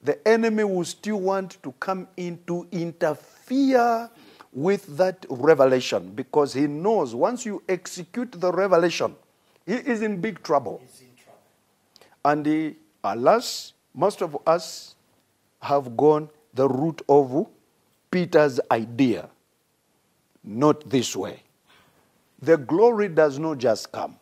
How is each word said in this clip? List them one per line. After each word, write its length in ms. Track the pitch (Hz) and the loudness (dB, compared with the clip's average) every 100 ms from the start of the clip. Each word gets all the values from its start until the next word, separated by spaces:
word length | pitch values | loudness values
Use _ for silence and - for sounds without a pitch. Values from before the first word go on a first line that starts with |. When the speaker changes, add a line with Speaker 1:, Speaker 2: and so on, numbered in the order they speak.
Speaker 1:
The 240 | 131 147 214 | -4 -2 2
enemy 360 | 226 226 214 | 2 2 0
will 200 | 214 185 | -2 -2
still 360 | 170 - 208 214 | -4 -8 -6 -4
want 420 | 185 190 190 - | -2 -2 -6 -12
to 100 | 143 | -16
come 340 | - - 190 180 - | -10 -6 -6 -6 -10
in 220 | 175 170 - | -10 -10 -8
to 200 | 175 175 | -8 -6
interfere 1400 | 180 170 156 160 147 - _ - 254 277 254 233 226 233 - - - - | -8 -8 -4 -4 -4 -10 _ -6 0 2 4 2 0 -6 -18 -20 -20 -16
with 460 | - 160 196 - 143 | -4 -2 -2 -4 0
that 280 | 185 180 - | 0 0 -10
revelation, 800 | 131 139 156 135 131 123 107 90 | -2 4 6 6 4 0 -4 -6
because 400 | 104 131 151 143 | -12 -4 0 0
he 140 | 131 147 | 0 -2
knows 480 | 147 185 220 143 113 | -2 0 0 -2 -2
once 300 | 175 247 220 | -2 -2 -8
you 180 | 202 - | -10 -6
execute 640 | 185 - - 175 - 247 | -6 -6 -16 -12 -10 -10
the 180 | 180 180 | -4 -2
revelation, 640 | 175 196 175 175 - 117 - _ _ _ _ - | 0 4 4 4 0 -4 -6 _ _ _ _ -6
he 100 | 240 | -6
is 260 | 247 233 | -2 -2
in 180 | 220 202 | -2 -2
big 240 | 202 190 | -6 -8
trouble. 380 | - 147 120 92 | -2 -2 -2 -12
Speaker 2:
He's 200 | 127 - | -16 -20
in 140 | 127 _ | -20 _
trouble. 240 | _ - _ _ _ _ _ _ _ _ 143 | _ -20 _ _ _ _ _ _ _ _ -2
Speaker 1:
And 200 | 151 147 | 0 0
he, 300 | 156 156 - _ _ | -2 -2 -10 _ _
alas, 720 | 101 110 131 214 247 - - _ _ | -6 0 4 2 0 -12 -14 _ _
most 280 | - 180 202 | -2 -2 -2
of 160 | 180 143 - | -8 -4 0
us 500 | 165 170 - - _ _ _ _ _ _ _ | 0 -2 -16 -18 _ _ _ _ _ _ _
have 340 | - 143 127 117 | -2 -2 -2 2
gone 340 | 147 151 156 _ _ | 4 4 0 _ _
the 140 | 123 135 | 0 0
route 340 | 127 160 156 - | 2 -2 -4 4
of 400 | 143 135 131 208 _ _ _ _ _ _ | 4 4 -2 -4 _ _ _ _ _ _
Peter's 500 | 180 175 165 147 127 - | -4 2 4 4 0 0
idea. 580 | 120 110 117 131 98 - _ _ _ _ _ _ _ _ _ _ _ | -2 -2 0 0 0 -6 _ _ _ _ _ _ _ _ _ _ _
Not 460 | - 107 147 - - | -12 0 2 2 0
this 260 | 131 110 104 | -2 -2 -6
way. 280 | 92 - _ _ _ _ _ _ _ _ _ _ | -8 -8 _ _ _ _ _ _ _ _ _ _
The 160 | 135 165 | 2 2
glory 500 | 123 160 233 226 208 | 2 4 4 4 -2
does 320 | 160 151 135 | 2 2 2
not 180 | 160 147 | -6 -2
just 340 | 120 107 - | 0 0 -4
come. 240 | - 90 - | -10 -12 -12